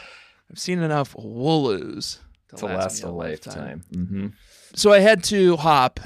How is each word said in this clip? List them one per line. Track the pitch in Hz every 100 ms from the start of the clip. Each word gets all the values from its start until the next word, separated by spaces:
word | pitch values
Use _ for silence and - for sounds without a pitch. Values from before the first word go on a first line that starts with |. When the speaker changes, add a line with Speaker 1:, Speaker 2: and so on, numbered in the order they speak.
| - - - _ _
Speaker 1:
I've | -
seen | - 180
enough | 165 151 139
Wooloos | - 110 117 135 160 131 95 - - - - - _ _
to | 95
Speaker 2:
To | 104
Speaker 1:
last | 95
Speaker 2:
last | 95 -
Speaker 1:
me | 87
Speaker 2:
a |
Speaker 1:
a |
lifetime. | 87 82 76 -
Speaker 2:
lifetime. | 98 71 76 90
Mm-hmm. | 90 90 98 101 - _ _ -
Speaker 1:
So | - 208
I | 202
head | 202 214
to | - 208 185 170
Hop, | 160 147 - -